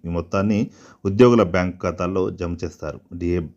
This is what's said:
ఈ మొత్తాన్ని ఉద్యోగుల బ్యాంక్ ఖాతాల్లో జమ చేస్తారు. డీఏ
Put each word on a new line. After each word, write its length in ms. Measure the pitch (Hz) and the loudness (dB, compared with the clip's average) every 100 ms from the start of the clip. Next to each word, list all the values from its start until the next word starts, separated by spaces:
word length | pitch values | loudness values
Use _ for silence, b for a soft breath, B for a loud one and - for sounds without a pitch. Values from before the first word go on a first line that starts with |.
| 87 | -8
ఈ 40 | |
మొత్తాన్ని 500 | 85 87 98 101 104 - B B B 98 | -6 -4 -2 0 0 -2 B B B -2
ఉద్యోగుల 380 | 104 123 117 | 6 6 6
బ్యాంక్ 380 | 90 92 90 90 | 4 0 -2 -4
ఖాతాల్లో 420 | 92 85 90 95 92 | -6 -4 -4 -2 -4
జమ 260 | 90 85 85 | -4 -8 -6
చేస్తారు. 360 | 85 - 78 69 - | -10 -10 -12 -12 -14
డీఏ 280 | 87 87 87 76 | -8 -4 -4 -6